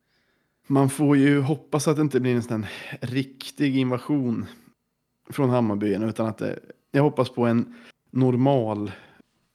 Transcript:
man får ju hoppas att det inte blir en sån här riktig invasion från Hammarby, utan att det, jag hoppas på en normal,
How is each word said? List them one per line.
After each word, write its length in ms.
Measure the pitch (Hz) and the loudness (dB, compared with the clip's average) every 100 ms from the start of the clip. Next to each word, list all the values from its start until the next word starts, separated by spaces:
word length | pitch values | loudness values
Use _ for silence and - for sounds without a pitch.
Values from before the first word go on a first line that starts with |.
| _ _ _ _ _ _ - | _ _ _ _ _ _ 0
man 240 | 139 135 | 2 2
får 260 | 135 143 143 | 2 2 4
ju 240 | 139 143 | 4 4
hoppas 480 | 135 147 - 151 160 | 0 -4 -4 -2 0
att 80 | 147 | 0
det 60 | |
inte 180 | 151 131 | 0 0
blir 140 | 127 | 0
en 80 | 120 | 0
sån 200 | 120 110 | -2 -6
här 360 | 104 - - 135 | -6 -12 -14 -12
riktig 760 | 123 131 131 - - - 143 131 | -6 -6 -6 -10 -14 -4 -2 0
invasion 680 | 127 123 - 147 123 110 110 - _ _ _ _ _ _ - | 0 -2 -2 -2 -2 -4 -8 -14 _ _ _ _ _ _ -10
från 200 | - 131 | -2 0
Hammarby, 440 | 123 113 101 104 | 2 2 0 0
utan 320 | 98 110 107 110 | 0 -2 -4 -4
att 120 | - | -4
det, 200 | 104 - - - _ | -6 -8 -14 -20 _
jag 120 | 139 | 2
hoppas 280 | 147 139 123 | 2 2 -2
på 160 | - 120 | 0 2
en 280 | 117 - - - _ _ | 2 -2 -8 -20 _ _
normal, 840 | 127 127 123 135 135 110 104 104 - - _ _ _ _ | 0 2 2 2 2 0 -4 -6 -10 -20 _ _ _ _